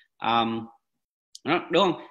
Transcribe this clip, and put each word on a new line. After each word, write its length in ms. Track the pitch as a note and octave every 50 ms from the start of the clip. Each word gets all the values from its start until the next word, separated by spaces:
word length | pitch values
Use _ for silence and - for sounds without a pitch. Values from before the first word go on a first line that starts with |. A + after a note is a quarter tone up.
| _ _ _ - -
Um, 420 | A2+ A#2 A#2 A2+ A2+ A2+ A2+ A2+ - - _ _ _ _ _ _ _ _ _ _ _ _ - -
đó, 200 | C3 E3 F3 E3+ -
đúng 120 | E3+ E3+ G3
không? 180 | F3 D3+ - - -